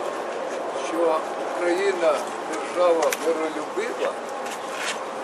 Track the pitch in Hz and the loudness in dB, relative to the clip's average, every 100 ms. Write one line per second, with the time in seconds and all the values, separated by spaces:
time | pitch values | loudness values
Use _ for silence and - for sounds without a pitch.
0 | - - - - - - - - - 160 | -4 -4 -4 -4 -4 -4 -4 -4 -2 2
1 | 170 156 - - - - 175 175 196 185 | 4 2 0 -4 -4 0 2 4 4 4
2 | 165 135 - - - 160 - 170 175 165 | 4 4 0 -4 -4 -4 -4 4 6 6
3 | 147 - 156 160 160 151 - - 480 - | 4 2 0 2 0 -2 -4 -2 -2 0
4 | - - - - - - - - - - | -2 -2 -6 -6 -6 -6 -6 -4 -4 -4
5 | - - | -6 -6